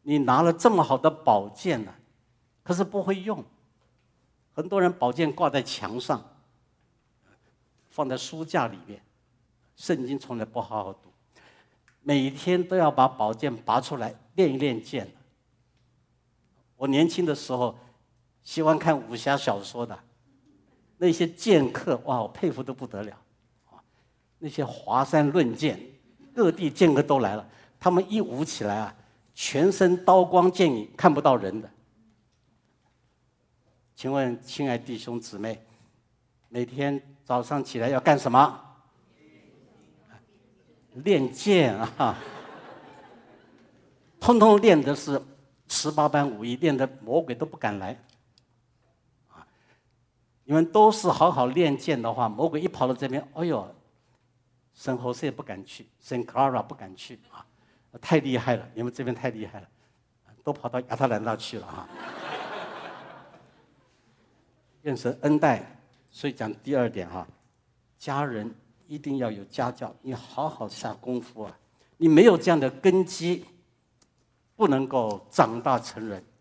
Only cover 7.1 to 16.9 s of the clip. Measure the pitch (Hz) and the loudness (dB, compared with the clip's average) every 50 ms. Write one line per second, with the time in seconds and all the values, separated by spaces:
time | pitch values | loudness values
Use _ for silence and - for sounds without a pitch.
7.1 | _ _ _ _ _ _ _ _ _ _ _ _ _ _ _ _ _ - 147 131 | _ _ _ _ _ _ _ _ _ _ _ _ _ _ _ _ _ -6 -4 -4
8.1 | 131 123 - - - 156 160 156 - 170 127 110 98 92 87 - 104 - _ _ | -4 -8 -8 -12 -12 -12 -10 -4 -2 -2 -2 -2 -6 -14 -20 -20 -20 -20 _ _
9.1 | _ _ _ _ _ _ _ _ _ _ _ _ _ _ - - 175 139 127 123 | _ _ _ _ _ _ _ _ _ _ _ _ _ _ -4 -4 -2 -2 -2 -6
10.1 | 139 131 - - 123 113 107 - - 120 107 - 110 107 98 95 95 _ _ _ | -6 -8 -8 -10 -8 -8 -8 -8 -8 -10 -8 -6 -8 -8 -8 -8 -12 _ _ _
11.1 | _ _ _ _ _ _ _ _ _ _ _ _ _ _ _ _ _ _ _ 143 | _ _ _ _ _ _ _ _ _ _ _ _ _ _ _ _ _ _ _ 0
12.1 | 147 139 131 135 135 - - 180 180 180 175 180 190 185 165 147 139 - 127 131 | 0 0 0 -2 -4 -4 -2 0 0 0 0 0 2 4 4 4 4 4 2 2
13.1 | - - 110 107 113 113 151 139 120 117 - - 110 127 127 - 151 127 113 110 | 2 -2 -4 -4 -2 -4 -4 -6 -6 -6 -2 0 0 0 0 -4 -10 -8 -8 -10
14.1 | - - _ _ _ - 185 151 131 131 143 139 120 110 - - - 131 95 - | -10 -14 _ _ _ 0 0 2 2 0 -2 -2 -2 -4 -8 -8 -8 -8 -8 -10
15.1 | - _ _ _ _ _ _ _ _ _ _ _ _ _ _ _ _ _ _ _ | -16 _ _ _ _ _ _ _ _ _ _ _ _ _ _ _ _ _ _ _
16.1 | _ _ _ _ _ _ _ _ _ _ _ _ _ _ 131 139 | _ _ _ _ _ _ _ _ _ _ _ _ _ _ -2 0